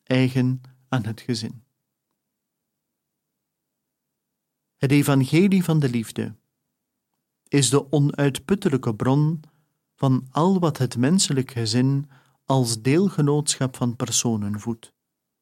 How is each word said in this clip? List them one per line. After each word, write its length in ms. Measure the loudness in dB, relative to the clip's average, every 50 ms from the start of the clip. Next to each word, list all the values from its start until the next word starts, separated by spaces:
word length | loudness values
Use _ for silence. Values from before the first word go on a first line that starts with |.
| _
eigen 580 | -2 0 2 2 2 2 0 0 0 -2 -4 -8 -14 -20 _ _ -6
aan 160 | -6 -4 -4
het 160 | -6 -8 -8
gezin. 420 | -8 -6 -6 -6 -8 -10 -14 -16 -20 _ _ _ _ _ _ _ _ _ _ _ _ _ _ _ _ _ _ _ _ _ _ _ _ _ _ _ _ _ _ _ _ _ _ _ _ _ _ _ _ _ _ _ _ _ _ _ _ _ _ _ _ _ _ _ _ _ _ _ _ _ _
Het 160 | _ 0 2 2
evangelie 720 | 4 4 4 4 2 2 2 4 4 4 4 4 2 2
van 140 | 2 0 0
de 100 | 0 0
liefde 460 | -2 -2 -6 -6 -6 -8 -8 -8 -8 -14 _ _ _ _ _ _ _ _ _ _ _ _ _ _ _ _ _ _ _ _ _ _
is 220 | 0 0 2 2
de 220 | 2 0 0 0 0
onuitputtelijke 1000 | 2 2 2 0 0 0 0 0 -2 -4 -2 -2 0 0 0 -2 -2 -2 -2 -4
bron 480 | -2 0 0 2 2 2 0 -2 -4 -8 -14 _ _ _ _ _ _ _ _ _
van 320 | _ 0 2 2 0 -2 -4
al 280 | -2 0 2 2 2 2
wat 200 | 2 0 0 0
het 180 | -2 -2 -2
menselijk 540 | 0 0 2 2 2 0 0 -2 -2 -4 -4
gezin 600 | -4 -6 -4 -2 0 2 2 2 0 -2 -4 -6 _ _ _ _ _ _ _
als 380 | 0 0 2 2 0 -2 -2 0
deelgenootschap 960 | 0 2 2 2 0 0 0 0 0 0 0 -2 -2 -4 -4 -4 -4 -4
van 200 | -4 -4 -4 -4
personen 640 | -4 -6 -4 -4 -2 -2 -2 -2 -2 -4 -4 -6 -6
voedt. 320 | -6 -8 -10 -10 -12 -20 _ _ _ _ _ _ _ _ _ _